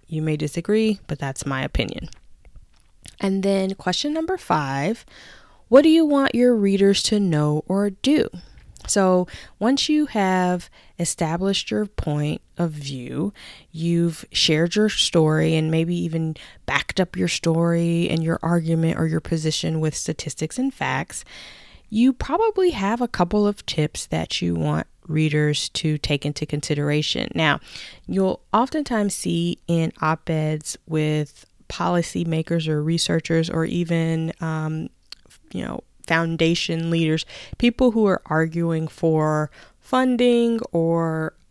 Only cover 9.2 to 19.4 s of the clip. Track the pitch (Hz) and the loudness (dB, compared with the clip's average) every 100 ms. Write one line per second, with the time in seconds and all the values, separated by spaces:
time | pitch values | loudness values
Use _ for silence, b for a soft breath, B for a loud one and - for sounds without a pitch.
9.2 | 180 B B B 220 277 - 302 302 220 | 0 B B B 0 0 2 0 0 0
10.2 | 190 185 180 180 - b b - 170 - | 2 2 2 0 -4 b b -6 -6 -2
11.2 | 160 170 196 202 - 214 208 - - 147 | -2 0 0 -2 -2 -4 -4 -4 -4 -2
12.2 | 147 156 _ - 175 151 139 135 123 127 | -2 -4 _ -4 -4 -4 -10 -8 -8 -4
13.2 | 196 - B B B 160 165 170 170 160 | -4 -6 B B B -6 0 2 0 -2
14.2 | - - - 156 175 214 214 - - 170 | -8 -2 2 2 2 2 2 2 2 4
15.2 | 156 156 160 160 156 160 165 175 170 160 | 4 4 2 2 2 0 0 -2 -2 -2
16.2 | 160 156 B B - 139 - - 180 180 | -4 -6 B B -4 -4 -4 -2 -2 0
17.2 | 180 - 170 160 170 170 170 170 175 165 | -2 0 0 2 2 2 2 2 0 0
18.2 | 160 165 170 170 160 165 160 - 160 160 | -2 -2 0 0 2 0 2 0 0 -2
19.2 | - 165 | -2 -2